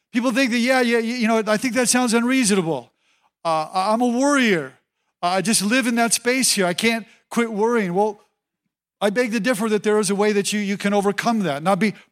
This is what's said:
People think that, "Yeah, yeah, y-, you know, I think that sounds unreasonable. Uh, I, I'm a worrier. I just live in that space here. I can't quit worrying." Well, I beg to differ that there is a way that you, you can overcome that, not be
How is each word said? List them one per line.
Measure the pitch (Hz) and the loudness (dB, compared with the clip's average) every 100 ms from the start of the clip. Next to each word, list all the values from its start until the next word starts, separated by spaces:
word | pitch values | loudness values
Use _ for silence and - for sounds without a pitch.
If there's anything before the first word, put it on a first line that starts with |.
| _ | _
People | 240 254 | -4 -2
think | 233 254 | 0 0
that, | 240 | 0
"Yeah, | 247 262 | 2 2
yeah, | 240 233 | 2 0
y-, | |
you | 226 247 220 | -2 -2 0
know, | 220 214 | 0 0
I | 214 | -2
think | 254 | -2
that | 240 240 | -2 0
sounds | 247 247 | 0 2
unreasonable. | 233 240 262 202 196 165 135 120 _ _ _ _ _ | 0 2 0 2 0 0 -4 -8 _ _ _ _ _
Uh, | 165 156 156 | -4 -2 -2
I, | 190 196 | -2 0
I'm | 226 | 0
a | 247 | 0
worrier. | 240 285 277 233 170 135 - _ _ _ _ | 2 2 4 4 2 -2 -14 _ _ _ _
I | 175 190 | -2 0
just | 180 208 | 0 0
live | 202 254 240 | 0 0 0
in | 233 | 0
that | 233 | 0
space | - 247 262 - | 0 -2 0 0
here. | 208 180 | 0 0
I | |
can't | 175 226 226 - _ - | 0 0 -2 -6 _ -6
quit | 233 233 | -2 -2
worrying." | 202 226 233 185 | 0 0 0 0
Well, | 180 214 202 _ _ _ _ _ _ _ - | 0 -2 -4 _ _ _ _ _ _ _ -4
I | 208 | -2
beg | 240 240 | 0 -2
to | 226 | 0
differ | 226 202 226 | -2 -2 0
that | 208 | 0
there | 214 214 | 0 0
is | 190 | 0
a | 196 | 0
way | 214 | 0
that | 202 196 | 0 -2
you, | 208 | -2
you | 196 202 | -4 -2
can | 202 | 0
overcome | 208 202 202 233 226 | 2 0 0 -2 0
that, | 170 139 | -2 -2
not | 175 196 | 0 0
be | 214 - - | 0 -2 -10